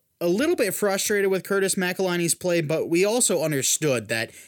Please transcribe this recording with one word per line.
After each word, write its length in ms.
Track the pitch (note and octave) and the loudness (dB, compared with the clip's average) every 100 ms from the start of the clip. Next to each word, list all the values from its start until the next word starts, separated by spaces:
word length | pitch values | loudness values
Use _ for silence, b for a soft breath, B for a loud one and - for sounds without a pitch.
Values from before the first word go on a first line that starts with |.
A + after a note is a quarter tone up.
| _ - | _ -4
a 60 | F3 | 0
little 300 | G3 D#4 E4+ | 2 2 2
bit 180 | G#3 | 0
frustrated 560 | - G3+ G3 - G#3 G3 | 0 0 0 0 0 0
with 140 | F#3+ | -2
Curtis 320 | - G3 F#3+ G3 | -2 0 0 0
McElhinney's 580 | F3+ F3+ F#3 F3 E3+ | -2 -2 -2 0 0
play, 260 | - F3+ F3 | -2 0 0
but 280 | D3 D#3 A2 | 0 -2 0
we 160 | E3+ | 2
also 380 | G3+ A#3+ - F#3 | 2 2 2 2
understood 640 | D#3 C#3+ - - D3+ A#2+ G#2 | 0 0 0 0 0 0 -2
that, 240 | A2+ A2+ B | -4 -4 B